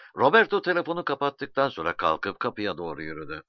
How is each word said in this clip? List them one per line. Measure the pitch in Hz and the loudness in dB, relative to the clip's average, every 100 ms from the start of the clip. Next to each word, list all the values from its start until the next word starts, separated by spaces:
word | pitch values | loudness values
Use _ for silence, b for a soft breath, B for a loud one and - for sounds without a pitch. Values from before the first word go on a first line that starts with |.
| B - | B 2
Roberto | 131 226 185 202 | 6 6 6 2
telefonu | 180 175 147 170 165 | 0 0 -2 -4 -4
kapattıktan | 139 139 - 139 135 135 | -2 -2 -4 -4 0 0
sonra | - 82 - | 0 -4 0
kalkıp | 85 78 98 - | 0 0 -2 -4
kapıya | 120 107 101 82 | -6 -4 -6 -4
doğru | 85 73 | -8 -8
yürüdü. | 78 78 76 78 | -10 -10 -10 -12